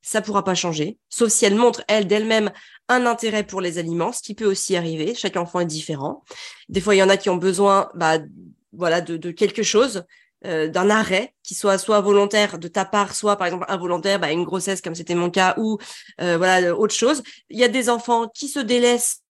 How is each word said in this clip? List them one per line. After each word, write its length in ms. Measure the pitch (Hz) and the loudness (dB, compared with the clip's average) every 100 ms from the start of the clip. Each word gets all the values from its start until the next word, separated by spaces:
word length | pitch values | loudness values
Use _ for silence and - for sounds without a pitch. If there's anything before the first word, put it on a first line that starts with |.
ça 200 | - 220 | -4 -4
pourra 220 | 214 202 | -2 -2
pas 120 | 196 180 | 0 -2
changer. 420 | 175 156 151 - _ | -2 -4 -6 -8 _
Sauf 220 | - 233 | -2 0
si 160 | - 208 | 4 4
elle 100 | 202 | 6
montre, 280 | 240 226 - | 4 2 0
elle, 200 | 214 190 | 0 2
d'elle-même, 440 | 208 214 220 208 - - - _ | 0 2 2 0 -6 -20 -20 _
un 160 | 247 247 | 2 2
intérêt 400 | 233 226 214 202 | 0 -2 -2 -4
pour 160 | 190 | -4
les 160 | 180 170 | -4 -4
aliments, 340 | 165 170 170 | -4 -2 -2
ce 100 | 247 | -4
qui 140 | - 208 | -12 -2
peut 100 | 214 | -2
aussi 300 | 196 - 185 | 0 -2 -2
arriver. 400 | 170 160 156 240 | -2 -4 -4 -4
Chaque 220 | 196 185 | -4 -4
enfant 240 | 175 180 | -4 -2
est 40 | 170 | -2
différent. 600 | 156 - 147 147 - _ - - - - | -4 -6 -6 -6 -8 _ -18 -18 -20 -6
Des 140 | 190 | -4
fois, 140 | 190 196 | 2 4
il 20 | |
y 60 | |
en 60 | 190 | 6
a 60 | 196 | 4
qui 140 | 202 | 2
ont 80 | 180 | 0
besoin, 520 | 185 180 202 196 - 175 | 0 2 4 4 0 -2
bah, 220 | 165 160 151 - 87 _ _ | 0 0 -2 -20 -20 _ _
voilà, 260 | - 175 165 | -4 0 0
de, 160 | 160 165 | -2 -8
de 160 | 175 | -8
quelque 320 | 170 208 220 | -2 -2 0
chose, 400 | 208 214 262 202 175 _ _ _ - | 0 2 2 0 -12 _ _ _ -6
euh, 220 | 160 156 | -2 -2
d'un 200 | 180 196 | 2 2
arrêt, 440 | 214 220 185 247 _ | 2 2 0 -2 _
qui 100 | - - | -12 -2
soit, 220 | 202 190 | 0 0
soit 220 | - 214 | 2 2
volontaire 580 | 196 202 202 214 208 175 | 4 4 4 2 0 -2
de 80 | 170 | -6
ta 160 | 196 190 | -4 0
part, 280 | 208 196 - | 0 0 0
soit, 200 | 208 202 | 0 0
par 100 | 180 | -2
exemple, 180 | 180 - | -4 -6
involontaire, 500 | 190 175 175 196 196 | -6 -2 -2 0 0
bah, 120 | 165 | 0
une 120 | 160 170 | -2 -2
grossesse, 360 | 185 180 190 | -4 -4 -6
comme 140 | 180 165 | -6 -10
c'était 200 | 165 175 | -4 -2
mon 140 | 175 | 0
cas, 240 | 170 185 - | 2 2 2
ou, 200 | 220 214 - - - - | -2 -4 -8 -20 -20 -6
euh, 160 | 175 170 | -2 2
voilà, 360 | 185 185 175 175 | 4 4 2 2
autre 180 | 214 - | 0 0
chose. 280 | 226 294 - - _ | 0 0 -4 -20 _
Il 80 | 214 | 0
y 60 | |
a 40 | 240 | 2
des 200 | 240 233 | 2 0
enfants 380 | 233 233 233 226 | -2 0 0 0
qui 140 | - 285 | -8 -8
se 100 | 285 | -6
délaissent 640 | 226 247 240 240 - - _ | 0 2 4 2 0 -6 _